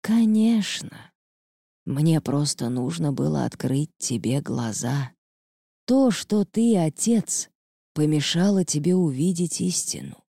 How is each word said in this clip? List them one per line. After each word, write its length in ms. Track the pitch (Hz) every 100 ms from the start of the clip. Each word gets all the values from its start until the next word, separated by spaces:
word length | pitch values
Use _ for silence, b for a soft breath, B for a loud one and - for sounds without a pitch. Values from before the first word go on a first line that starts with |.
Конечно. 1080 | - 226 220 214 220 226 190 - 143 - - _ _ _ _ _ _ _ -
Мне 360 | 139 160 160
просто 480 | - 143 147 - 120
нужно 420 | 123 123 170 151
было 320 | 135 147 151
открыть 480 | 117 - 127 135 151 _
тебе 440 | - 117 104 139
глаза. 720 | - 113 113 101 117 139 127 _ _ _ _ _ _ _ -
То, 260 | 262 262
что 340 | 190 - 208 196
ты 320 | 214 233 202
отец, 720 | 160 - 220 226 - - - _ _ _ _
помешало 720 | - 151 151 143 170 196 196
тебе 320 | 175 151 156 185
увидеть 640 | 170 131 175 170 175 -
истину. 640 | 180 170 - - 139 -